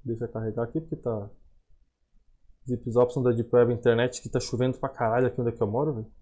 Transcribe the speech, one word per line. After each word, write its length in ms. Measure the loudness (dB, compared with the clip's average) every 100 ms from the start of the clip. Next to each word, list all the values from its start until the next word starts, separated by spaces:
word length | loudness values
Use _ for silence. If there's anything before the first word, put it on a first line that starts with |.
Deixa 200 | -6 -6
eu 40 | -6
carregar 340 | -6 -6 -4
aqui, 180 | -4 -4
porque 160 | -6 -8
tá... 320 | -4 -4 -8 -16 -20 _ _ -20 _ _ _ _ _ _ _ -18 -6
Zip 220 | -6 0
Zopson 320 | 4 4 4
da 100 | 2
Deep 160 | 2 4
Web 220 | 4 4
Internet, 480 | 4 2 4 2 -2
que 80 | -4
tá 100 | -4
chovendo 400 | -4 0 0 0
pra 120 | -6
caralho 360 | -2 0 2 2
aqui 140 | 0
onde 80 | -4
é 40 |
que 100 | 0
eu 40 | -2
moro, 280 | 0 -2
velho. 120 | -4 -8 -14